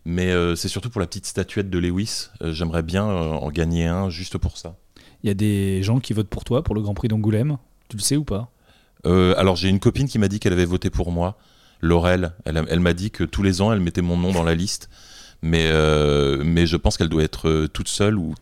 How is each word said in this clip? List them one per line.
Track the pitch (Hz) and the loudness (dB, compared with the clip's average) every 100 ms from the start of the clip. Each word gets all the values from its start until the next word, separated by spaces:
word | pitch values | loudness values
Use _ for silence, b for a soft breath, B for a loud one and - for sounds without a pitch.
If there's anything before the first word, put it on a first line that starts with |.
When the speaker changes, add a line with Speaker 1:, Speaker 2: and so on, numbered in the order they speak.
Speaker 1:
Mais, | 80 90 92 | -6 -2 2
euh, | 90 87 | 2 2
c'est | 82 92 | 0 -4
surtout | 98 120 | -6 -6
pour | 107 | -4
la | 87 | -6
petite | 98 | -6
statuette | - - 95 107 98 | -8 -6 -4 -4 -2
de | 90 | -2
Lewis. | 87 90 87 - - - | 0 -2 -4 -8 -10 -10
Euh, | 82 | -8
j'aimerais | 78 82 85 | -4 -2 -2
bien, | 80 95 107 | -2 -2 -2
euh, | 92 80 | -2 -2
en | 78 73 | -4 -4
gagner | 80 82 82 82 | -2 0 0 0
un | 90 98 | 0 -4
juste | 82 92 87 | -6 -8 -4
pour | - - | -4 -6
ça. | 82 85 _ B B B | -16 -18 _ B B B
Speaker 2:
Il | 107 | -4
y | |
a | |
des | 98 107 101 98 95 | 0 2 2 0 0
gens | 95 127 | 0 0
qui | - | 0
votent | 110 95 | -2 -2
pour | - | -6
toi | - 120 | -2 -2
pour | - | 0
le | 107 | -2
Grand | 104 | -2
Prix | 101 120 | -2 -2
d'Angoulême. | 107 104 107 147 143 _ _ - | 0 2 2 0 -4 _ _ -14
Tu | 104 | -6
le | |
sais | - 143 | -2 -2
ou | |
pas ? | 143 101 120 b b b b b 85 | -2 -6 -6 b b b b b 2
Speaker 1:
Euh, | 92 90 - | 4 4 4
alors, | 95 87 | 4 2
j'ai | 95 | 2
une | 95 | 4
copine | 120 123 139 | 2 2 -2
qui | 113 | 0
m'a | 98 | 0
dit | 104 | 0
qu'elle | 101 | 0
avait | 90 87 | 2 2
voté | 90 95 | 0 -2
pour | - 87 | -2 -2
moi. | 87 87 - b b b b | -2 -2 -6 b b b b
Laurel, | 82 85 87 90 85 - | 2 4 4 2 -2 -6
elle, | - 80 80 | -4 -2 0
elle | 87 | 2
m'a | 87 | 2
dit | 87 104 | 0 -4
que | - | -4
tous | 85 - | -4 0
les | 98 92 | 0 2
ans, | 104 | 2
elle | 107 | 2
mettait | 87 90 | 0 0
mon | 87 87 | 0 0
nom | 90 | 0
dans | 87 | 2
la | 82 | 2
liste. | 82 98 - - B B B B B | 0 -2 -6 -12 B B B B B
Mais, | 80 82 80 | 0 2 4
euh, | 80 78 76 73 71 69 69 | 4 4 4 4 4 2 0
mais | 78 85 87 | 2 2 2
je | 85 | 2
pense | 107 - | 0 0
qu'elle | 85 | 0
doit | 80 | 2
être, | 78 - 82 | 0 0 0
euh, | 78 76 | 0 0
toute | - - | -4 -6
seule | - 101 104 | 0 0 0
ou | 80 78 | -4 -6